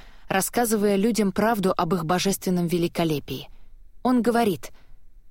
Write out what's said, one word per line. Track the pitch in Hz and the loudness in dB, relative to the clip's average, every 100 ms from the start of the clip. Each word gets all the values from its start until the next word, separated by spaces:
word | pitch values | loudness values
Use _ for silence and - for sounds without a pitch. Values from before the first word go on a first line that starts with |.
| - - - | -10 -12 -4
рассказывая | 190 - - 240 220 208 | -2 0 0 0 2 2
людям | 196 220 220 196 | 4 2 2 0
правду | 196 214 226 190 - | 2 2 2 2 0
об | 170 | 0
их | 185 | 0
божественном | 160 180 196 185 190 180 175 | 0 0 0 0 0 0 0
великолепии. | 175 170 - 165 147 - 135 - - - - - - | 0 0 0 0 0 -4 -10 -10 -16 -18 -20 -20 -4
Он | 240 254 | 2 2
говорит: | 226 233 226 165 - - - - - - - | 4 4 2 0 -6 -16 -18 -18 -20 -20 -20